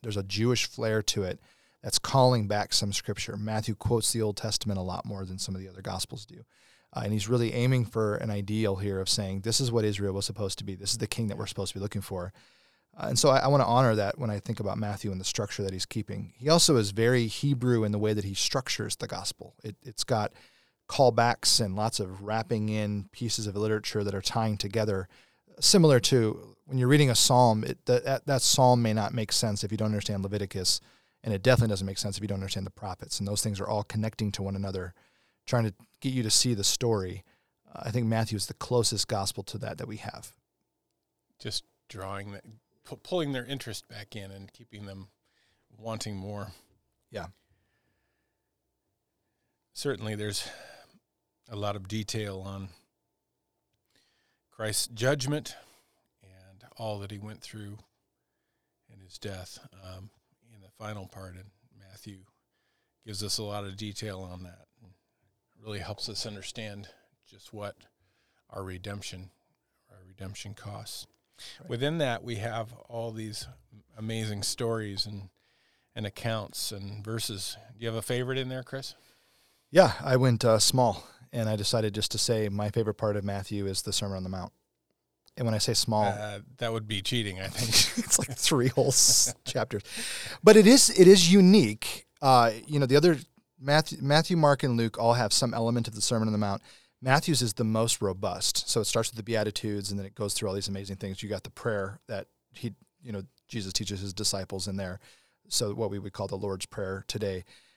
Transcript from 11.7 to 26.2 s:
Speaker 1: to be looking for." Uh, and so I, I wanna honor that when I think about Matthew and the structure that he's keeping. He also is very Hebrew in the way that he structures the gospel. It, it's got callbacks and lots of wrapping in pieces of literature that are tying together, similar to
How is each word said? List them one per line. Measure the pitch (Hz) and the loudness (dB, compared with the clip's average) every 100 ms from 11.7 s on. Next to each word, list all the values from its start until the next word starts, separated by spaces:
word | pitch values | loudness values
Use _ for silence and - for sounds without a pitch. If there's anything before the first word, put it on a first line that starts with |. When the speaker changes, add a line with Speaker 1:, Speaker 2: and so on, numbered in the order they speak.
Speaker 1:
to | - | -6
be | |
looking | 104 101 | -6 -6
for." | 95 95 90 - _ _ _ _ _ - | -8 -8 -8 -12 _ _ _ _ _ -10
Uh, | - | -2
and | 127 | 2
so | 151 | 4
I, | 131 | 4
I | 135 | 4
wanna | 143 110 | 2 4
honor | 117 131 107 | 4 4 4
that | 101 - | 0 -2
when | 123 | -4
I | 104 | -4
think | - 110 | -6 -6
about | 101 98 | -4 -4
Matthew | 107 101 107 | -4 -6 -6
and | 92 | -6
the | 92 | -4
structure | - 104 - | -4 -6 -4
that | 98 | -6
he's | 95 - | -4 -6
keeping. | - 104 98 101 - | -6 -6 -8 -10 -6
He | 131 | 2
also | 165 - 139 | 4 6 4
is | 101 | 2
very | 98 117 127 113 | 2 2 2 0
Hebrew | - 143 135 123 120 | -2 -2 0 2 2
in | 107 | 2
the | 104 | 0
way | 107 | 0
that | 107 | 0
he | 98 | -2
structures | 95 - 139 - - 113 - | -2 -2 -2 -2 -6 -6 -8
the | 98 | -8
gospel. | - - - - - | -8 -10 -10 -16 -14
It, | 110 101 | -14 -14
it's | - 107 | -14 -10
got | - 113 104 - - _ _ _ - | -2 0 -2 -6 -20 _ _ _ -6
callbacks | - 131 117 117 117 - - | 4 6 6 4 2 2 2
and | 107 92 | 2 -2
lots | 110 - | -2 -2
of | 95 92 | -6 -8
wrapping | 101 110 110 113 107 | -6 -4 -2 -2 0
in | 107 104 104 98 | -2 -2 -4 -6
pieces | - 117 - 104 | -8 -4 -4 -4
of | 98 | -2
literature | 107 107 - 107 | 0 0 -2 -4
that | 101 98 | -4 -4
are | |
tying | - 117 110 104 | -4 -2 0 -2
together, | 101 95 92 98 92 _ _ _ _ - | -2 -2 0 -2 -6 _ _ _ _ 0
similar | - 208 160 131 | 6 8 10 8
to | - 131 | 6 4